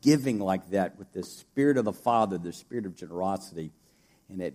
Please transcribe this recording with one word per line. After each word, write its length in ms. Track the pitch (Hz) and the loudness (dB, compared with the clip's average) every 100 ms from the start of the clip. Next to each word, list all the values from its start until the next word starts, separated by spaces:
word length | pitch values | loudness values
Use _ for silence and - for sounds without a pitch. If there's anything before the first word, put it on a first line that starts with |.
giving 360 | 147 151 131 107 | 4 4 2 -2
like 340 | 95 95 90 | 0 -2 0
that 280 | 98 87 - | 0 0 -4
with 140 | 98 | -12
the 100 | 95 | -12
Spirit 540 | 85 - - 135 143 131 | -12 -16 -8 2 4 4
of 80 | 104 | 0
the 80 | |
Father, 440 | 95 123 117 104 90 | -2 2 2 2 -2
the 140 | 87 | -6
Spirit 340 | - - 120 98 | -12 -10 -8 -8
of 120 | 82 | -12
generosity. 760 | 82 87 95 95 - 82 80 - _ _ _ _ - | -10 -4 -2 -4 -6 -10 -10 -14 _ _ _ _ -14
And 120 | 95 | -8
it 100 | 87 | -8